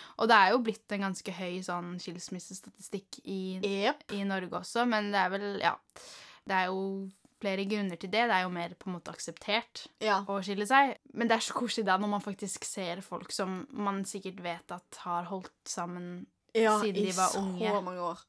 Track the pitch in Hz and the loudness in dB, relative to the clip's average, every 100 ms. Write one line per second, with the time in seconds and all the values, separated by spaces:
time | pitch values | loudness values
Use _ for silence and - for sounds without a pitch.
0 | - - 226 220 190 247 226 202 - 202 | -10 0 6 8 8 6 2 -2 -4 -2
1 | 196 185 - 175 180 180 185 175 175 175 | -2 -4 -8 -6 -6 -6 -4 -4 -6 -8
2 | 180 175 - 180 - 190 - - - 196 | -8 -10 -8 -10 -10 -14 -16 -18 -10 -10
3 | - - - 190 185 185 196 196 214 294 | -10 -14 -8 -6 -4 -2 -2 2 2 0
4 | - 202 196 190 180 175 180 233 247 214 | -4 -4 -2 -2 -2 -6 -2 0 2 2
5 | 208 202 185 196 202 202 - - _ - | 2 2 2 0 -2 0 0 0 _ -20
6 | - - - - - 190 185 190 196 196 | -18 -18 -20 -12 -2 0 2 0 -4 -4
7 | 190 - _ - 202 190 202 208 196 170 | -8 -14 _ -6 -2 -2 0 0 -2 -4
8 | 185 208 240 196 180 175 170 175 196 175 | 0 4 4 4 2 -2 -6 -8 -8 -8
9 | - - - 165 - 220 - - - - | -8 -10 -12 -8 -2 0 -2 -12 -16 -2
10 | 214 196 196 196 190 196 208 269 269 - | 2 2 2 -4 -2 -2 6 6 6 2
11 | - - 226 226 - - 240 - 196 185 | -8 0 4 4 2 -2 -2 0 2 2
12 | 208 202 202 190 196 - - - 180 180 | 2 -2 -4 -8 -8 -8 -8 -6 -6 -6
13 | - 175 180 - 190 185 - - 202 196 | -8 -10 -6 -4 -2 -4 -6 -4 -2 -2
14 | 190 196 190 185 175 170 - 180 - - | -4 -6 -8 -8 -6 -6 -8 -12 -12 -10
15 | 180 175 175 190 - _ - - 175 175 | -4 -2 -2 -6 -10 _ -10 -6 -6 -6
16 | 175 180 - _ _ 226 220 214 214 190 | -8 -10 -14 _ _ 4 6 6 4 2
17 | 190 180 185 196 190 180 - 202 185 180 | 2 4 2 2 -2 0 0 0 -2 -4
18 | 175 175 | -4 -6